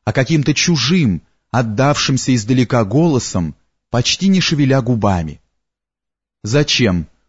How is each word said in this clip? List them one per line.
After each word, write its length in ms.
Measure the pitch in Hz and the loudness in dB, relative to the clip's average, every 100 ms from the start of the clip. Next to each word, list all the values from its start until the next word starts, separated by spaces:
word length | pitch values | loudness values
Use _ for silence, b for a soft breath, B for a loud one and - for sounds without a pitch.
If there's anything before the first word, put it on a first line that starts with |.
| - | -4
а 80 | |
каким-то 400 | 135 135 160 147 | -2 0 0 0
чужим, 680 | 139 - 151 120 185 123 82 _ _ - | 0 0 0 0 2 2 -2 _ _ -4
отдавшимся 840 | 123 113 104 139 147 - 131 - 123 | -2 -2 0 0 0 0 -2 0 0
издалека 480 | 104 131 117 123 98 | 0 0 2 0 0
голосом, 680 | 135 170 127 - 98 80 - _ _ - | 2 2 0 -2 -4 -4 -8 _ _ -6
почти 380 | 120 - - 190 | -4 -2 0 2
не 140 | 185 | 2
шевеля 400 | - 147 135 135 | 2 0 2 2
губами. 600 | 120 117 104 90 78 71 _ _ _ _ _ _ _ _ _ _ | 0 0 0 0 -4 -10 _ _ _ _ _ _ _ _ _ _
"Зачем? 640 | 104 139 147 - 113 87 76 _ | -2 -2 0 0 0 0 -4 _